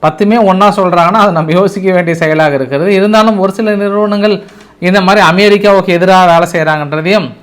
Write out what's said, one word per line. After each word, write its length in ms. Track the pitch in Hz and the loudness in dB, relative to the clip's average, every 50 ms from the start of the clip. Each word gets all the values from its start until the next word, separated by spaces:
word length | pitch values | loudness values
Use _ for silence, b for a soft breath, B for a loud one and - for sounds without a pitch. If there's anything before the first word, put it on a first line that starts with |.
| - | -4
பத்துமே 420 | 156 156 - 208 202 214 240 220 | -4 -2 -2 -2 0 2 2 2
ஒண்ணா 320 | 196 185 185 202 208 185 | 2 2 2 2 0 2
சொல்றாங்கன்னா 360 | 202 196 180 175 175 170 170 190 | 0 -2 0 2 2 0 2 2
அது 200 | 226 202 208 180 | 2 2 2 0
நம்ம 200 | 165 156 156 156 | -2 -2 0 0
யோசிக்க 400 | 175 196 196 190 202 185 190 185 | 0 0 0 -2 -2 -2 0 0
வேண்டிய 240 | 180 175 170 170 | 0 0 -2 -2
செயலாக 380 | 165 165 156 156 156 160 151 143 | -2 -2 -2 0 0 0 0 0
இருக்கிறது. 400 | 135 135 120 139 139 160 190 202 | -2 -4 -4 -4 -4 -2 0 0
இருந்தாலும் 440 | 190 196 208 214 220 214 226 220 196 | 0 0 2 2 2 2 2 0 0
ஒரு 140 | 190 196 190 | -2 -4 -2
சில 220 | - 226 214 208 | -4 -4 -4 -2
நிறுவனங்கள் 680 | 202 202 202 202 208 214 208 202 208 202 214 208 185 202 B B B B B B B | -2 -4 -4 -2 -2 -2 -2 -2 -2 -2 -2 -2 -2 -6 B B B B B B B
இந்த 200 | - 175 185 202 | -4 0 0 2
மாதிரி 260 | 190 180 196 214 196 | 2 2 2 2 2
அமெரிக்காவுக்கு 680 | 160 165 185 202 208 202 202 196 208 196 196 180 - 175 | 2 2 2 2 2 2 2 2 2 2 2 2 0 0
எதிராக 460 | 170 180 185 185 185 185 175 170 165 | 0 0 2 2 2 4 4 4 2
வேலை 100 | 170 170 165 | 0 0 -2
செய்றாங்கன்றதையும் 800 | 175 156 156 156 156 147 143 143 156 160 175 196 214 170 123 104 - | -2 -2 -2 -2 -4 -4 -6 -6 -6 -2 -2 -2 -2 -2 -4 -12 -16